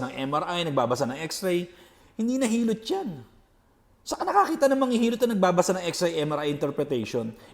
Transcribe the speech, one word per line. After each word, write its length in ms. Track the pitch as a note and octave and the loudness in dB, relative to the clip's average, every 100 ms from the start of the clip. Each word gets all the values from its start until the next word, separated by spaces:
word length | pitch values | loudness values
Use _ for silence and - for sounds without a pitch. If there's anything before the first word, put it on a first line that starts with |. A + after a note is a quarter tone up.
ng 80 | B2+ | -2
M 200 | C3+ C3+ D3 | -4 -2 -2
R 80 | |
I, 240 | F3 F3 E3 | -2 -2 -2
nagbabasa 400 | C3+ A#2+ B2 B2+ | 0 0 0 -2
ng 100 | C3+ | -4
X-ray. 480 | D#3+ - F#3+ F3 F3 - - - - - | -8 -4 -2 -2 -4 -12 -20 -20 -16 -6
Hindi 160 | A3+ C4 | -2 0
na 80 | |
hilot 400 | B3+ A#3 A3+ A3 | 0 2 2 0
yan. 400 | - F#4+ D#4 D3 A2+ _ _ _ _ _ _ _ | -2 -4 -4 -10 -14 _ _ _ _ _ _ _
Saan 160 | - - | -8 -6
ka 40 | F#4 | 0
nakakita 400 | F#4+ F#4 D#4+ C4+ | 2 2 4 4
ng 120 | C4+ | 4
mga 160 | C4 A#3 | 2 2
hilot 200 | A#3 A#3 | 2 2
na 80 | A#3+ | 2
nagbabasa 400 | G#3+ F#3 F3 F3+ | 4 4 4 4
ng 120 | F#3 F3 | 2 -2
X-ray, 240 | D#3+ F3 E3 | 0 0 0
M 100 | D3 D3 | -2 0
R 80 | |
I 80 | C#3+ | -2
interpretation? 800 | C#3+ D3 C#3 C#3+ C3 G#2 B2 A2+ A2 - | -2 -2 -2 -2 -2 -2 -4 -4 -8 -14